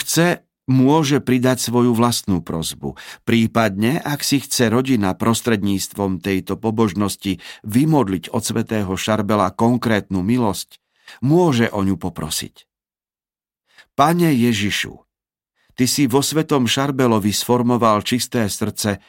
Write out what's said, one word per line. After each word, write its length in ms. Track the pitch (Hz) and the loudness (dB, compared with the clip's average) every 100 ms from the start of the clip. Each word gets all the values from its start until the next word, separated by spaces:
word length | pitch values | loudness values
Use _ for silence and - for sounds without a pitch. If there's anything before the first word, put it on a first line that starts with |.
chce, 400 | - - 170 - _ _ | 0 2 2 0 _ _
môže 560 | - 131 131 156 139 143 | 0 4 4 4 2 0
pridať 400 | - 127 127 123 | 0 0 2 0
svoju 320 | - 120 123 | 0 2 2
vlastnú 480 | 117 120 117 - 90 | 2 2 0 -2 -2
prosbu. 560 | - 82 78 - 71 - - - - | -2 -6 -6 -8 -10 -12 -18 -12 -2
Prípadne, 720 | 117 113 113 110 95 110 131 | 0 2 2 0 0 -2 -2
ak 240 | - 143 | -4 -4
si 160 | - 139 | 0 -2
chce 320 | - - 117 | -2 0 2
rodina 400 | 117 131 123 101 | 2 0 0 0
prostredníctvom 1120 | 90 117 113 - 110 101 98 - - 98 90 | 0 0 0 0 0 0 -2 -4 -4 -4 -4
tejto 320 | 98 95 87 95 | -2 -4 -4 -4
pobožnosti 800 | 110 110 110 85 101 - 98 90 - - | -4 0 0 0 -4 -4 -6 -6 -8 -16
vymodliť 720 | 107 113 156 151 98 95 - | -2 0 2 2 2 -2 -4
od 80 | 113 | -6
svätého 480 | - 113 107 110 95 92 | -4 -4 -4 -4 -4 -4
Šarbela 560 | - 107 107 107 92 | -2 -2 0 0 0
konkrétnu 720 | - 117 120 117 104 - 92 | 0 0 2 0 -2 -2 -4
milosť, 560 | 92 127 110 85 - - _ _ - - | 0 0 0 -2 -10 -18 _ _ -20 -4
môže 480 | 131 170 175 120 113 101 | 2 4 4 2 0 0
o 80 | |
ňu 160 | 98 87 | -2 -2
poprosiť. 640 | 92 - 78 - - _ _ _ _ _ _ _ _ _ _ _ _ _ _ | -4 -8 -8 -6 -8 _ _ _ _ _ _ _ _ _ _ _ _ _ _
Pane 400 | - 147 175 170 | 0 2 4 2
Ježišu, 720 | 131 120 107 104 - - - _ _ _ _ _ _ _ - | 4 2 2 -2 -4 -6 -12 _ _ _ _ _ _ _ -2
ty 80 | |
si 240 | 127 - 139 | 0 2 2
vo 160 | 135 | 2
svetom 400 | 135 151 156 143 | 0 -2 0 0
Šarbelovi 720 | 117 - 139 135 127 110 104 98 | 2 0 -2 0 2 2 2 -2
sformoval 640 | - 123 120 120 113 107 | 0 2 2 2 4 2
čisté 480 | 107 123 - 123 104 | 0 -4 -2 -2 -2
srdce, 480 | - 107 - 110 101 | -2 -6 -4 -4 -4